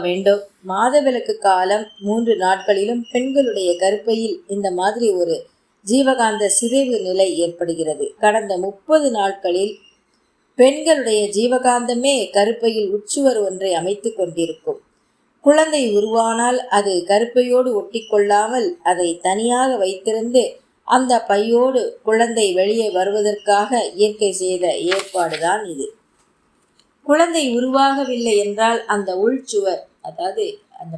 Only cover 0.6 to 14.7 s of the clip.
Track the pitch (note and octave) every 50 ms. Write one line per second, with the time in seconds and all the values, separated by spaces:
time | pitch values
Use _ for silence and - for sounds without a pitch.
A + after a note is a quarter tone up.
0.6 | F#3+ F#3+ F#3 G3 A3+ B3+ C4+ D4 C#4 C4+ B3 A#3 - - G#3 - - G3 F#3+ F#3
1.6 | F#3 F#3+ G3+ G#3+ A3 - - - G3 G3+ G#3+ A#3 A#3+ A3+ G#3+ F3+ F#3 F#3 F#3+ F#3+
2.6 | - - G3+ G3 G3+ A3 A#3+ A#3+ A#3 - - B3 B3+ C4+ C4+ C#4+ C4+ A#3+ G#3 G3+
3.6 | F#3+ F3 F3 F3 F#3+ G3 G#3 G#3 - A#3 A3 A3+ A3+ A3 F3+ - - - G3+ G3+
4.6 | G3+ F#3+ F3+ F3+ F3+ G3+ G#3+ A#3+ A#3+ G#3+ F#3 F3+ F3 E3+ D#3+ - - - _ _
5.6 | _ _ _ _ _ G3 A#3+ C4+ C4+ C4 C4 B3 A#3 A3 G#3 G#3 G#3 F#3+ - -
6.6 | A#3+ A#3 B3 C#4 C#4 B3 A#3+ G#3 F#3 F#3 F#3 F#3+ F#3+ F#3 D#3+ D#3+ E3+ E3+ E3+ -
7.6 | F3 E3 E3 D#3+ D#3+ D#3 D3+ - C#3+ C#3 - _ G#3+ G#3+ G#3+ A3+ G#3 G3+ F#3+ F3+
8.6 | F#3+ G3 G3 - _ - D#4 D#4 D4 C4+ A#3 G#3+ G3 G3 F#3+ F#3+ - F3+ F3 F#3
9.6 | G3 A3 A3 - _ _ _ _ _ _ _ _ _ _ _ _ _ _ _ -
10.6 | B3+ C4+ C#4+ D4+ D#4 D#4+ D#4 C#4+ A#3+ A3+ G#3+ G#3+ G#3 G3+ - G3+ A#3 B3 B3+ B3+
11.6 | B3+ B3 B3 A#3+ A#3+ A3+ A#3+ A#3+ B3+ C#4 C#4 B3 G3 - - G3+ G3+ A3+ A3+ A3+
12.6 | A#3 A3+ A3+ A3 G#3 F#3 G3+ G#3 G#3 - - C#4+ C#4 C4 A#3+ G#3+ G3+ F#3+ F#3 F#3
13.6 | F#3+ F#3+ F3 D#3+ E3 F#3 G#3 G3+ - A#3 A3 - F#3 E3+ D#3+ E3+ E3 D#3+ D#3 -
14.6 | _ D#3+